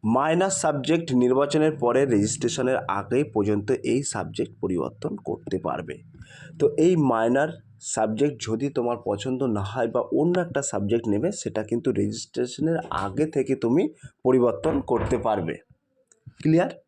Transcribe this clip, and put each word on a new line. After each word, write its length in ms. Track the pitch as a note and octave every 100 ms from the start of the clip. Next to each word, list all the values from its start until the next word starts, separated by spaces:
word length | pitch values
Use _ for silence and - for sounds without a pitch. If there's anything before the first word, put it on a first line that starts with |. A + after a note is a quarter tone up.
মাইনর 500 | G#2+ A#2+ D3+ E3+ F#3+ F#3+
সাবজেক্ট 460 | D#3+ C#3+ B2+ E3 E3+
নির্বাচনের 600 | B2+ B2 B2+ C#3+ D#3 D#3 D3+
পরে 180 | A#2+ B2+
রেজিস্ট্রেশনের 720 | C#3 G#2+ G#2+ - A#2+ B2+ B2+ C3 -
আগে 320 | G2 G2 B2 D3
পর্যন্ত 340 | A2 G#2 G#2 G#2 B2+
এই 160 | - A#2+
সাবজেক্ট 500 | C#3+ A2 F2+ G#2+ G#2+ -
পরিবর্তন 520 | F#2+ F2 C2 - - -
করতে 400 | - - - F#2
পারবে। 360 | D#2+ C2 D2+ C2+ - - - - - -
তো 60 | C#3+ -
এই 160 | E3 F3+
মাইনর 540 | C#3 A2+ A2+ C3 D3+ - - -
সাবজেক্ট 560 | - - A2 A2 D3 B2 A2
যদি 200 | A2+ C#3
তোমার 260 | C3 A#2+ A#2
পছন্দ 360 | - G2+ C3 B2+
না 200 | C3 G#2
হয় 260 | G2 A2 A#2
বা 120 | A#2+ - C3
অন্য 140 | D#3+ F3+
একটা 220 | E3+ C#3+
সাবজেক্ট 440 | C3+ G2+ G2+ A#2 A#2
নেবে, 200 | G2+ D#3+
সেটা 300 | G#3 A2 G#2+
কিন্তু 260 | A2 A#2+ C3
রেজিস্ট্রেশনের 880 | G2+ G#2 A2 - - B2 - D#3 E3 -
আগে 360 | D2+ G2 G2+ D#3
থেকে 280 | D3+ C3 C3
তুমি 260 | A#2 C#3 C#4+ - - _
পরিবর্তন 500 | B2+ C3 A#2+ - D#3 -
করতে 360 | - A#2 G#2 B2
পারবে। 360 | A#2 G#2 D#2+ - _ _ _ _ _ _ - _
ক্লিয়ার? 320 | D#3 D#3+ F#3 -